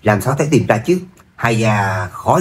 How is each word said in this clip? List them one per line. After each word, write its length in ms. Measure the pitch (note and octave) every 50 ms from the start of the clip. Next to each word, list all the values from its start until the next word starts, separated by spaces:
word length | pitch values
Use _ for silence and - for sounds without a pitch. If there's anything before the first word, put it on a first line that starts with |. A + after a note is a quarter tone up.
| -
làm 180 | A2 G#2 G#2
sao 140 | - C3+ C#3
thể 120 | - D#3 D3+
tìm 140 | D#3+ A#2+ -
ra 100 | - A2+
chứ? 220 | G#2+ - - F3+ F3+ - - - - - _ _
Hay 240 | - - A#2+ A2+ A2
da, 480 | A2+ A2 G#2+ G#2+ G2+ G2 G#2 G#2 G#2 G2
khó 280 | - - - - C3 E3